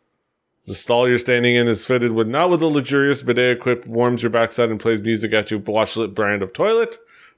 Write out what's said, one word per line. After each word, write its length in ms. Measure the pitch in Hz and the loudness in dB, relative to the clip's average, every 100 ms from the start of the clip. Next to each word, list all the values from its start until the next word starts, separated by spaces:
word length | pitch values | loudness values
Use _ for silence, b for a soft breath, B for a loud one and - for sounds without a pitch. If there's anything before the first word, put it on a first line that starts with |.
| _ _ _ _ _ _ - | _ _ _ _ _ _ -14
The 80 | 98 | -10
stall 320 | - 120 127 | 0 2 4
you're 100 | 120 | 2
standing 380 | - 120 120 120 | 2 2 4 4
in 140 | 120 | 2
is 160 | 107 - | 0 0
fitted 260 | 127 120 | 0 2
with, 160 | 110 110 | 0 0
not 220 | 139 180 | 0 2
with 120 | 170 | 2
a 60 | 160 | 2
luxurious 540 | 147 123 139 139 135 | 0 0 2 2 0
bidet 380 | 123 120 123 120 | 0 2 2 0
equipped, 280 | 127 120 117 | -2 -2 -2
warms 340 | 117 120 120 | 0 0 0
your 80 | 117 | -2
backside 400 | 117 113 - 117 | 0 -2 0 -2
and 100 | 107 | 0
plays 200 | 117 110 | -2 -2
music 320 | 110 110 104 | -2 -2 0
at 200 | 107 104 | -2 -2
you, 80 | 107 | -6
washlet 520 | 98 107 107 113 104 | -2 -2 -2 -2 -4
brand 280 | 98 101 101 | -2 -2 -2
of 80 | 95 | -4
toilet, 460 | - 196 226 226 - b b b | -2 0 0 -2 -6 b b b